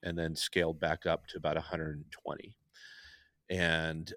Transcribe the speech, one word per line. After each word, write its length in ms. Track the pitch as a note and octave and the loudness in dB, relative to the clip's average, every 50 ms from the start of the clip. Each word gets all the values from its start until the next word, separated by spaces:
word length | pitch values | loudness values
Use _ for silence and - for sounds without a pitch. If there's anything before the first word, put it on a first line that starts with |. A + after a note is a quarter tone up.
| - | -6
and 160 | F2+ E2+ E2+ | -4 0 0
then 180 | E2 D#2+ D#2+ | 0 0 0
scaled 440 | - - - - F#2+ E2+ E2 E2 D#2 | 0 -2 0 4 4 4 4 2 0
back 260 | E2 D#2+ D#2+ D#2+ - | 0 0 0 2 2
up 200 | F2 D#2+ D#2+ - - | 2 2 2 0 -6
to 100 | - F2+ | -10 -2
about 180 | D#2 D#2+ D#2+ | 0 2 2
a 60 | D#2+ D#2 | 2 0
hundred 340 | - F2+ E2 D#2+ D#2 D2+ | -2 -4 -4 -2 -4 -4
and 140 | D2 D2+ - | -6 -8 -12
twenty. 460 | - - - - D2 - - - A2 _ _ _ _ - - - - - - - - - - _ _ _ _ - | -14 -12 -8 -8 -8 -8 -10 -14 -18 _ _ _ _ -20 -20 -20 -20 -20 -20 -20 -20 -20 -20 _ _ _ _ -2
And, 600 | F#2 F#2 F2 E2+ E2 D#2+ D#2+ D#2+ D#2+ D#2+ E2 - - | 0 4 4 6 4 4 4 2 -2 -2 -6 -8 -10